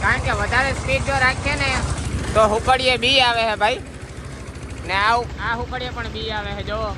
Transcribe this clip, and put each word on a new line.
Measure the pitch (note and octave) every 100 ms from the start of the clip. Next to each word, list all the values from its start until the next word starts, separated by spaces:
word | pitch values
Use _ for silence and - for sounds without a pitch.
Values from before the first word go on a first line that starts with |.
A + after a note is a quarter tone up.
કારણ | G3+ B3 -
કે | G#3+
વધારે | G#3 A#3 C4+ C4
સ્પીડ | - C4 C4
જો | C4+ B3+
રાખીએ | C4 C#4 C#4+
ને | C4+ C4 - - - - - G#3
તો | G#3+
હુકડીએ | G#3+ A#3 B3+ B3+ B3
બી | A#3+ C4+ B3
આવે | A#3 A3+
છે | G#3
ભાઈ, | G#3 C4 - - - - - - - - - - -
ને | F#3+
આ | G#3 A#3+
હુ-, | A#3 - G3+
આ | A#3
હુકડીએ | A#3+ B3+ B3 B3
પણ | A3+ A3
બી | A3 G#3+
આવે | G3+ G3+
છે | G3
જોવો. | G#3+ G#3+